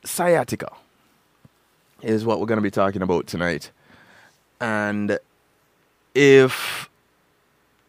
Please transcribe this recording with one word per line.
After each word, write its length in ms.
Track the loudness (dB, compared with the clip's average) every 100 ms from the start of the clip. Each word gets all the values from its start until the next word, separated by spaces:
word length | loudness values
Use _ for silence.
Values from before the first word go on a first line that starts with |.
sciatica 680 | -10 -4 0 0 0 -8 -10 -16 _ _ _ _ _ _ _ _ _ _ _ _
is 220 | -4 -2 0
what 140 | -2
we're 60 | -2
gonna 160 | -2
be 80 | -2
talking 300 | 0 -2 -2
about 280 | -2 -2 -4
tonight. 420 | -4 -4 -4 -10 _ _ -20 _ -20 -20 _ _ -10
And 600 | -6 -4 -4 -4 -4 -6 -8 _ _ _ _ _ _ _ _
if 800 | 2 8 8 6 2 -10 -12 -14 _ _ _ _ _ _ _ _ _